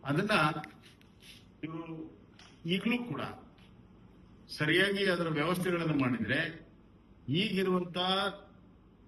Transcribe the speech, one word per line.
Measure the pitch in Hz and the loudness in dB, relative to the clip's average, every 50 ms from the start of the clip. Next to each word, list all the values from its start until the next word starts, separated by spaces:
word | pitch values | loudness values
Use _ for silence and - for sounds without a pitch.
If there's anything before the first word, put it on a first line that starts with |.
| - | -2
ಅದನ್ನ | 135 143 156 202 214 214 175 156 156 156 156 - - - - - - - - - - - - - - - - - - - - - | 0 0 2 2 4 4 4 4 4 2 -2 -8 -10 -16 -20 -20 -20 -20 -20 -20 -20 -20 -20 -20 -20 -20 -20 -20 -20 -18 -12 -12
ಇವರು | 156 160 165 165 165 160 160 - - - - - - - - - - - - - | -10 -10 -10 -10 -10 -12 -12 -12 -16 -18 -20 -20 -20 -20 -20 -20 -20 -20 -12 -4
ಈಗಲೂ | 165 180 196 - 233 240 240 240 | -2 -2 0 0 0 -2 -2 -2
ಕೂಡ | - 143 127 110 98 101 - - - - - - - - - - - - - - - - - - - - - - - - - | -4 -6 -6 -6 -8 -8 -12 -16 -20 -20 -20 -20 -20 -20 -20 -20 -20 -20 -20 -20 -20 -20 -20 -20 -20 -20 -20 -16 -14 -6 -2
ಸರಿಯಾಗಿ | 156 151 160 180 190 202 196 196 196 | 0 2 4 4 4 4 2 2 2
ಅದರ | 190 180 170 175 165 | 2 2 2 0 0
ವ್ಯವಸ್ಥೆಗಳನ್ನು | 156 147 147 170 180 180 180 185 175 170 165 156 151 | 0 0 0 0 0 0 0 0 0 0 0 0 2
ಮಾಡಿದ್ರೆ, | 139 135 127 123 113 113 101 131 147 165 165 - - - - - - - - - - - - - - - 117 | 2 2 2 2 0 0 0 0 0 0 -2 -6 -10 -16 -20 -20 -20 -20 -20 -20 -20 -20 -20 -20 -16 -6 -2
ಈಗಿರುವಂತ, | 135 170 208 220 185 185 190 185 180 180 175 170 170 180 180 185 190 190 202 202 190 - - - - - - - - - - - - - - | 0 0 2 2 0 0 2 2 2 2 0 -2 -2 -2 0 2 2 2 0 -2 -2 -6 -16 -20 -20 -20 -20 -20 -20 -20 -20 -20 -20 -20 -20